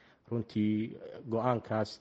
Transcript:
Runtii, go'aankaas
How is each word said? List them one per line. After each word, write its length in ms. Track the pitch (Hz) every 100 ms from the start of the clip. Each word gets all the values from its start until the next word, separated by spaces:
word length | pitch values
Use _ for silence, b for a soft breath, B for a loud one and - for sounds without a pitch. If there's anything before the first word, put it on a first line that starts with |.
| b b -
Runtii, 680 | 117 107 110 107 107 113 - - - 123
go'aankaas 720 | 110 123 120 - 110 107 -